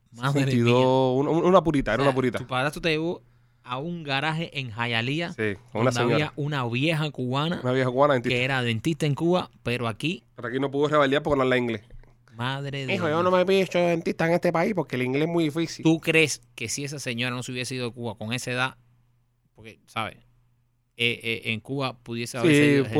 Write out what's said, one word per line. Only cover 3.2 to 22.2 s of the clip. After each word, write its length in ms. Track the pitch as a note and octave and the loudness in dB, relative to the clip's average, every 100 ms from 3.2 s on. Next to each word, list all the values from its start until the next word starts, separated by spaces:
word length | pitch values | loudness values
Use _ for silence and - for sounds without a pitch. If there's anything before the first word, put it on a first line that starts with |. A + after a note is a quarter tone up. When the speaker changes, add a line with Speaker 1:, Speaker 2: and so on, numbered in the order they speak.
| _ _ _ _ | _ _ _ _
Speaker 1:
a 140 | B2 B2+ | -10 -8
un 240 | D#3+ F3 | -6 -8
garaje 540 | D3 C3+ D3+ D#3 E3 C#3+ | -4 -2 -2 -4 -6 -8
en 120 | C3 | -8
Hialeah 640 | G#2+ A#2+ A#2 A#2+ D3+ E3+ | -4 -2 0 0 -2 -4
Speaker 2:
Sí, 240 | E3+ G#2+ G2 - | -2 -2 -2 -6
con 80 | G#2+ | 0
una 100 | B2 | 2
Speaker 1:
donde 80 | B2 A#2+ | 2 2
había 20 | A#2 D3+ | 2 0
Speaker 2:
señora. 40 | - | -4
Speaker 1:
una 280 | D3 C#3+ A#2+ | -4 -2 -2
vieja 460 | A#2+ D3+ D#3 D#3 | -2 0 0 -4
cubana 480 | C3+ B2 C3 D#3 F3 | -4 -4 -2 -2 -2
Speaker 2:
Una 120 | B2+ | 0
vieja 160 | B2+ B2+ | 2 2
cubana 220 | B2 D3 | 4 4
dentista. 200 | C3 B2 B2 | 4 2 0
Speaker 1:
que 60 | B2+ | 0
era 160 | C3+ | 0
dentista 440 | A#2+ A2+ D#3+ D#3+ D3+ | 0 0 0 0 0
en 80 | C#3 | 0
Cuba, 340 | E3 F3+ - - | 2 0 -2 -8
pero 260 | - A#2+ A#2 | -6 -2 -4
aquí 340 | G#2+ D3 F#3+ - - | -4 -6 -6 -10 -12
Speaker 2:
Pero 120 | A#2+ | -6
aquí 100 | B2+ | -2
no 120 | C#3 | -2
pudo 160 | C#3 D3 | 0 2
revalidar 340 | D3+ C#3 C#3+ | 4 4 2
porque 120 | D#3+ C#3 | 2 2
no 60 | |
habla 140 | B2+ B2+ | 4 2
inglés. 240 | A#2+ A2+ - - - _ _ | 0 -4 -8 -20 -20 _ _
Speaker 1:
Madre 520 | A2+ B2 C#3 C#3 C#3 C#3 | -8 -6 -6 -8 -8 -4
de 80 | |
Speaker 2:
Hijo, 120 | F#3+ E3+ | -2 0
yo 120 | D#3 | 0
Speaker 1:
Dios. 20 | |
Speaker 2:
no 80 | F3+ | 2
me 100 | F#3 | 2
he 40 | F3+ F#3+ | 4 2
visto 200 | F#3 F3 | 2 0
dentista 480 | F3 E3+ F3+ G3 E3 | 2 0 -2 -2 0
en 60 | |
este 180 | F3 F3 | 2 2
país 200 | E3 G3 F#3+ | 0 0 -2
porque 200 | D3 B2+ | -4 -4
el 60 | |
inglés 220 | B2+ C3+ | -2 0
es 60 | D#3+ | 0
muy 160 | E3+ D#3 | 0 -2
difícil. 380 | D3+ E3 - | -2 -6 0
Speaker 1:
¿Tú 160 | D3 D#3+ | 2 2
crees 420 | - D#3+ D3+ - - - | 2 2 2 0 -10 -12
que 140 | A2+ | -8
si 140 | - C#3 | -6 -8
esa 140 | D3 | -8
señora 360 | B2+ A#2 B2 B2 | -6 -4 -4 -4
no 60 | |
se 100 | B2 | -6
hubiese 220 | B2+ A#2+ C3 | -8 -6 -6
ido 120 | B2 | -6
de 40 | |
Cuba 220 | B2 A#2 G2 | -6 -10 -8
con 160 | G#2+ | -8
esa 200 | B2 - | -6 -6
edad? 260 | B2 C3 - _ _ _ _ _ _ _ _ | -4 -4 -6 _ _ _ _ _ _ _ _
Porque, 240 | A2 E2+ _ | -20 -20 _
¿sabes? 300 | A#2 G#2+ - _ _ _ _ _ _ _ - | -6 -6 -8 _ _ _ _ _ _ _ -2
Eh, 220 | A#2+ A2+ | -2 -2
eh, 180 | A#2 A2+ A#2+ | -4 -6 -4
en 140 | A2 | -6
Cuba 360 | - C#3 C3 A#2 | -6 -6 -6 -8
pudiese 400 | - A#2 | -10 -8